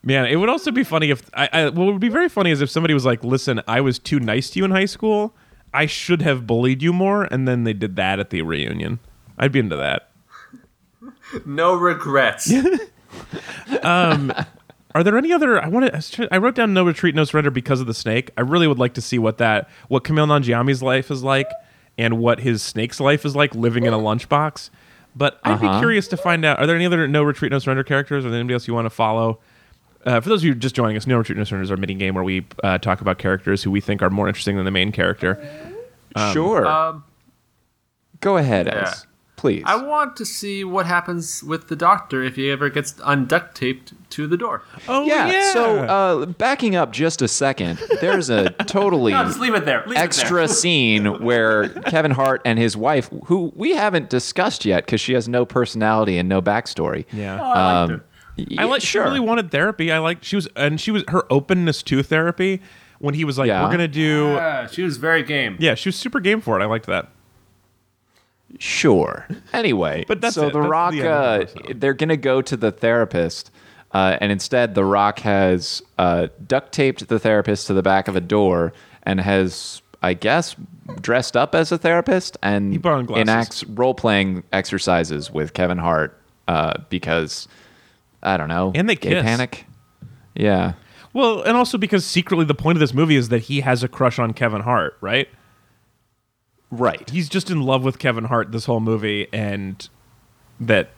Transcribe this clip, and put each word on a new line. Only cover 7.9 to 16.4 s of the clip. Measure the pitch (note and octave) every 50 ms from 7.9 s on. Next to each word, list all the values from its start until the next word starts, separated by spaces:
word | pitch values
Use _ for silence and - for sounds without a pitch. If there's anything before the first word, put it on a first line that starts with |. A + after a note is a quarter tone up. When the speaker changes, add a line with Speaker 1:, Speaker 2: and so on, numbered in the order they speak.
| F#2
Speaker 1:
that | F#2 F#2+ F#2+ G2 G2
at | G2+ -
the | - F2
reunion. | D#2+ D#2+ D#2+ D2 C#2+ A1+ E2+ E2 D#2+ D#2+ A2+ A#2 _ - _ _ _ - -
I'd | - B2 C#3
be | C#3 C#3
into | A#2 G2+ D#2+
that. | C#2 C2+ C#2+ - - _ _ _ _ _ _ - - - - - - _ _ _ _ _ _ _ _ A#3 C4 A#3+ _ - - - A#3+ -
Speaker 2:
No | D3+ C#3+ D3 E3 F3 F#3
regrets. | F3 F3 F3 E3+ D3+ - D#3 C#3 C#3 C3 A2+ G2+ - - - G#3
Speaker 1:
<laughs> | C4+ C4 F4+ F#4+ C4 G#4+ - _ _ _ _ - - - - - - - - - - - - C4+ - -
Um, | E3+ F3 F3+ F3+ E3 D#3 D3 C#3 C3 - - D#3 - _ _ _ _ - _ _ _ -
are | D#3+ E3+
there | G3+ G#3
any | A#3 C4+ E4 F4
other? | E4 D4+ C4 A#3 F#3
I | -
wanna, | D#3+ F3+ A#3+ C4+ B3
I | -
was | D3+ D#3 -
try-, | - - A#3 -
I | -
wrote | F#3